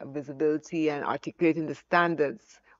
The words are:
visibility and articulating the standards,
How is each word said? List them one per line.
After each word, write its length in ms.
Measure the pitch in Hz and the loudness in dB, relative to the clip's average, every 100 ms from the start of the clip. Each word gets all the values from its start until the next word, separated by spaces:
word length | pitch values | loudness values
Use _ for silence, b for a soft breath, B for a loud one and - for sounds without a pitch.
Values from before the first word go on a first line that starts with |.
| 143 | -10
visibility 840 | 143 143 135 156 151 - 165 151 | -10 -10 -2 0 0 -2 -2 0
and 140 | 147 | 0
articulating 640 | 90 127 160 - 170 160 156 | -4 -4 -6 2 2 2 -2
the 100 | 143 | -8
standards, 800 | - 175 170 156 139 - _ - b | 2 4 4 2 0 -2 _ -20 b